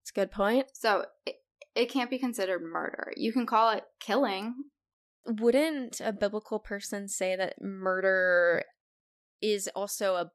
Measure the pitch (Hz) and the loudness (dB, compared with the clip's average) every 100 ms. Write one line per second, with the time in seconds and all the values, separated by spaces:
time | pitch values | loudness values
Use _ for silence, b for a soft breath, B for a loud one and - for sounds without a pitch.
0 | - - 190 - 202 240 269 - 226 196 | -8 -2 -2 0 2 2 0 -2 2 2
1 | - _ - - _ _ - - 240 269 | 0 _ -12 -12 _ _ -6 -2 0 0
2 | 247 262 254 226 190 180 165 170 - - | -2 -2 -2 -2 -2 -2 -4 -6 -6 -6
3 | - - 220 240 233 226 226 214 - _ | -8 -4 -2 0 2 4 4 2 -4 _
4 | - 233 262 190 214 247 285 _ _ _ | -2 2 2 0 -6 -8 -12 _ _ _
5 | _ _ - 220 233 254 311 302 247 - | _ _ -6 2 4 4 4 -2 -8 -6
6 | - 208 202 208 - 220 - 202 - 202 | -6 -2 -2 -4 -6 -8 -8 -10 -8 -8
7 | 202 - 185 185 185 - 196 196 185 185 | -8 -4 -2 -2 -4 -4 -10 -4 -2 2
8 | 190 190 185 175 175 165 - _ _ _ | 4 4 4 6 6 4 0 _ _ _
9 | _ _ _ _ 214 208 196 - 202 - | _ _ _ _ -2 0 -2 -6 -6 -2
10 | 202 185 170 | 0 0 -2